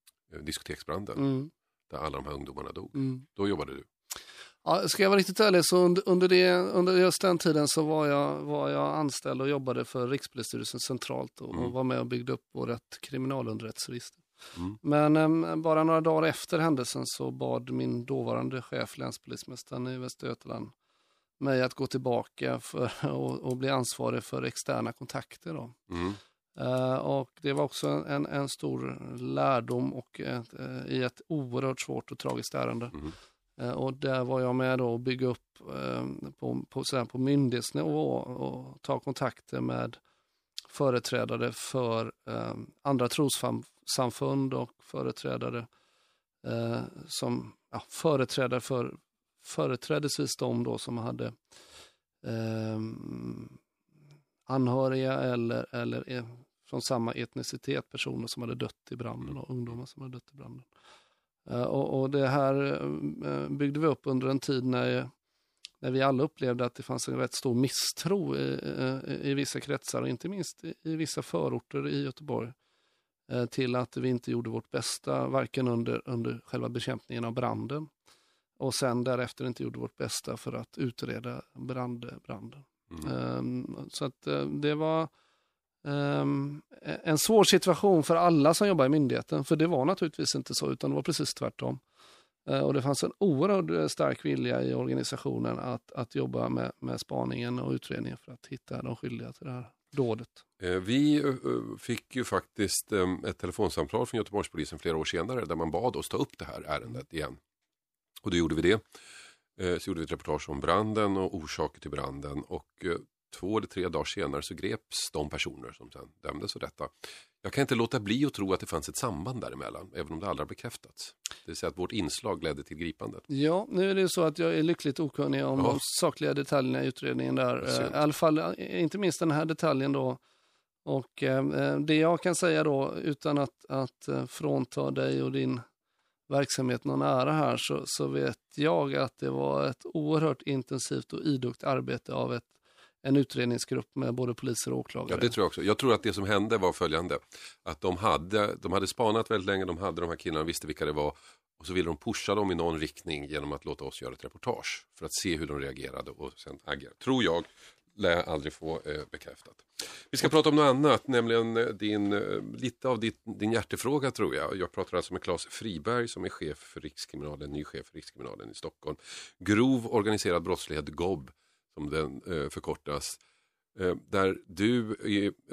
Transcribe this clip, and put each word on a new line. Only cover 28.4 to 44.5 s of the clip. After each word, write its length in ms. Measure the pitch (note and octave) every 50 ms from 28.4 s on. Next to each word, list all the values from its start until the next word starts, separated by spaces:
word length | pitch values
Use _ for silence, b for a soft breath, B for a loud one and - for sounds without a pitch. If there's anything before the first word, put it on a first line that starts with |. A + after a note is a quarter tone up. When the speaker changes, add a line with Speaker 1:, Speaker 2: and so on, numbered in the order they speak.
| C#3 C3
Speaker 2:
stor 500 | - - D3+ C#3+ C3 B2 C3 C3 B2+ B2+ B2+ B2+ B2+ B2
lärdom 760 | B2+ C3 C3+ C#3 C#3 C#3 C3+ A#2+ A#2 A#2+ B2 B2 C3 C#3 -
och 260 | B2+ - _ - -
ett, 340 | - C3+ B2+ B2 A#2 - - -
eh, 260 | B2+ B2 B2+ B2+ C3
i 160 | C3+ C3 B2+
ett 180 | B2+ A#2+ - - - -
oerhört 520 | E3 D3+ C3 B2 A#2+ B2+ C3+ C3 C3 -
svårt 320 | - - C3 B2 - -
och 60 | C3+ -
tragiskt 360 | - C3+ B2+ A#2+ A#2 - -
ärende. 320 | C3 B2 A#2+ A#2+ A#2 A#2+ A#2+ -
Speaker 1:
Mm. 180 | D2 D2+ D#2 B B B B B B _ _ _ -
Speaker 2:
Eh, 100 | B2 A#2+
och 240 | - - C3 C3 C3
där 300 | C#3 C#3+ C#3 C3 C3 B2+
var 160 | B2+ C3 C3
jag 140 | B2+ B2 B2+
med 240 | B2+ B2+ B2+ C3 B2+
då 100 | B2+ A#2
och 80 | A#2 A#2+
bygga 260 | B2 C3 B2+ B2+ C3
upp, 320 | B2+ A#2 - _ _ _ - - - C2+
eh, 300 | C2+ C2+ B1+ B1 B1 B1 C2+ - - C#2 C#2 - _
på, 260 | - B2 B2 - - -
på, 140 | - C3+ C3
så 120 | - C#3
här, 80 | B2+ B2
på 140 | B2+ - B2+
myndighetsnivå 920 | B2+ C#3 C#3+ C#3+ C3+ A#2+ B2 A#2+ - - - D3 D#3+ D#3 D3 D#3 D3+ C3+ B2
och 680 | B2 - - B2+ B2 C3+ C3 C3 B2+ C3 C3 C3+ -
ta 180 | - - C3+ -
kontakter 600 | - C#3+ B2+ - C#3 A#2+ - - _ - C3+ B2+
med 360 | B2 B2 B2 B2 A#2+ A#2 - - _ _ _ _ _ _ _ _ _ _ _ - - -
företrädare 840 | - - C#3+ C3 B2 A#2+ - - C3 A#2+ A#2 A2+ A#2+ A#2+ A#2+ A#2+
för, 600 | A#2 - - - - C3 B2 A#2 A2+ A2+ A2+ A2+ - _ _
eh, 280 | A#2+ A2+ A2+ A2+ A#2 A2 A2+ A2+ - - _
andra 260 | - C#3+ C#3 A#2+ B2 A#2
trossamfund 1500 | - - D3 C3 - - - B2 A#2 A#2 A#2+ - _ _ _ - - - B2+ A#2+ - - C#3 C3+ C#3 C#3 C3+ C3